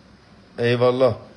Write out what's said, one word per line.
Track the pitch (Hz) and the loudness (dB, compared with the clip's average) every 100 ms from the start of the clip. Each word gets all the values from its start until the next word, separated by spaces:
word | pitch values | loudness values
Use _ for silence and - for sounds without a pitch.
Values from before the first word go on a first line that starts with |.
| _ - _ - _ - | _ -20 _ -20 _ -6
Eyvallah. | 120 120 123 127 127 101 - | -2 2 0 2 0 -2 -14